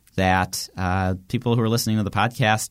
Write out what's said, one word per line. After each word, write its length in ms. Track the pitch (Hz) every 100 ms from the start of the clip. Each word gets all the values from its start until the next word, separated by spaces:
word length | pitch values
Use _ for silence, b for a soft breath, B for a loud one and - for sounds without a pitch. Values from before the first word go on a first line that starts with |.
| b
that, 520 | - 92 92 90 - - -
uh, 360 | 90 95 92 92 -
people 280 | 120 120 117
who 40 |
are 60 | 110
listening 300 | 113 113 107
to 40 |
the 80 | 98
podcast 600 | 104 110 - 110 110 -